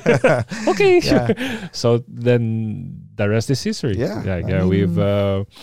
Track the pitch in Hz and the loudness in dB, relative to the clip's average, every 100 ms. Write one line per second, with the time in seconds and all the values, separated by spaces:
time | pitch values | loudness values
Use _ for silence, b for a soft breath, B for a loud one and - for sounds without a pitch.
0 | - 185 247 127 120 220 226 370 392 359 | 2 2 4 2 -2 -4 -2 2 4 4
1 | - - 123 220 262 220 185 - 120 117 | 4 2 2 -2 -4 -8 -10 -2 0 0
2 | - 120 120 120 113 113 110 101 92 92 | -2 -4 0 2 0 -2 -4 -6 -10 -14
3 | - - 104 113 110 135 208 220 131 101 | -14 -4 0 0 0 -2 -2 -4 -4 -2
4 | 139 220 92 90 - - 90 98 98 85 | -4 -4 -4 -4 -2 0 2 2 2 0
5 | 101 101 101 98 101 B | 0 0 0 -2 -6 B